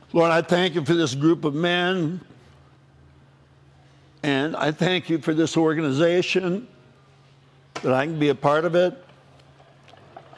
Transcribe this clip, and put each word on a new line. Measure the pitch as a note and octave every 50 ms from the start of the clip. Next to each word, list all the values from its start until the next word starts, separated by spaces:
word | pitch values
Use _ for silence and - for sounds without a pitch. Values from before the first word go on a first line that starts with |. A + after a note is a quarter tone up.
| - - -
Lord, | E3+ E3 E3
I | D#3+ E3+
thank | E3 - F3+ F3 F#3 F#3 D3
you | E3+ C#3+
for | A#2+ E3+
this | E3+ E3 C3+ B2
group | C#3 D3 D#3+ E3+ D3 D3+
of | D3+ C#3
men, | D3+ E3+ F3 F3 F3 F3+ F3+ F#3+ F#3 E3 D3 F3+ F3+ - - - - - - - - - _ _ _ _ _ _ _ - - - - _ _ _ _ _ _ _ _ _ _ _ _ _ _ _ _ _ _ _ _ -
and | D3 C#3 C3+ C#3+ D#3+ E3
I | - D3 D3+
thank | D#3 - E3 F3+ F#3 F3+ - -
you | E3 D#3
for | C3 E3 D#3+
this | D#3 E3 D#3 -
organization, | E3 E3 D#3+ D#3 D#3 E3 C#3+ C3 C#3 E3+ E3+ F3 F#3 F3 - - F#3 F#3 F3 F3+ G3+ - - - - - - - _ _ _ _ _ _ _ _ _ _ _ _ _ _ _ - - -
that | - B2+
I | C3 C#3
can | D#3+ E3 D#3
be | D3 D3
a | C3+
part | A2 - C#3+ D3 D#3 D#3+
of | F3 E3
it. | F3 F3+ F3+ F3+ - - - - - _ _ - - - - - - - _ - _ _ - - - - - - - - - -